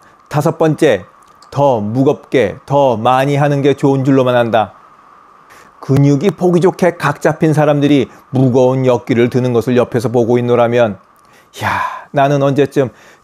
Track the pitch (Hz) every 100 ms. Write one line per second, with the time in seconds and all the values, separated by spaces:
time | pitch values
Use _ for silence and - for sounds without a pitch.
0 | _ _ - 147 160 156 160 151 156 101
1 | 90 _ _ _ - - 143 120 104 117
2 | 139 139 - 143 101 - - 143 139 110
3 | 120 127 139 143 147 143 139 139 143 135
4 | 135 135 127 123 117 110 98 - - -
5 | _ - _ _ _ - - _ - 135
6 | 139 143 202 151 180 175 175 165 175 165
7 | 147 143 165 151 160 151 151 147 143 143
8 | 107 - _ 131 131 127 127 131 131 120
9 | - 117 123 127 123 120 120 123 113 123
10 | 117 123 113 123 120 120 117 120 117 98
11 | _ _ _ - _ - 104 - - -
12 | - 143 139 143 139 139 135 - 127 -
13 | - _